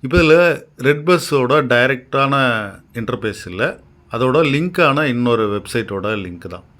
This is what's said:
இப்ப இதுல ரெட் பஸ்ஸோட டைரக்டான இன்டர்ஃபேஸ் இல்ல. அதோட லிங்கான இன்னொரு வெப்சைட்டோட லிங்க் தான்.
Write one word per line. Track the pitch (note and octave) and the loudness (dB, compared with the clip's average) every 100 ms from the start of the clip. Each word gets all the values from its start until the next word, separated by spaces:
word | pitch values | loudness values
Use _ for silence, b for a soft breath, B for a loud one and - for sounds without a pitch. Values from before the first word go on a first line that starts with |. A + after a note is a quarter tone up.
இப்ப | C3 E3+ | 0 2
இதுல | D#3+ D#3+ F3 D3+ - _ | 6 6 4 0 -8 _
ரெட் | C3+ D3 D3 | 0 0 2
பஸ்ஸோட | - - C#3+ B2 D3 C3+ | 0 2 0 2 2 2
டைரக்டான | A#2+ B2+ C3 B2+ C3+ C#3 C#3 B2+ A2+ G#2 F#2+ _ | 2 2 0 -4 -2 0 2 0 -2 -6 -12 _
இன்டர்ஃபேஸ் | A#2+ A2+ A2 A2 G2+ - | -10 -6 -4 -6 -8 -10
இல்ல. | F2+ C#3 - - _ _ | -4 -4 -4 -18 _ _
அதோட | A#2 B2+ C3+ | -2 0 2
லிங்கான | D#3 C#3 F3+ F3+ D#3+ C#3 | 2 0 -2 0 2 2
இன்னொரு | C3+ A#2+ A#2+ A#2 G#2+ G2+ | 0 0 0 0 0 -4
வெப்சைட்டோட | - A#2+ G#2+ G2 G2 G#2+ | -4 -6 -4 -6 -4 -6
லிங்க் | F#2 F2 F#2+ | -8 -12 -14
தான். | F2 - | -16 -18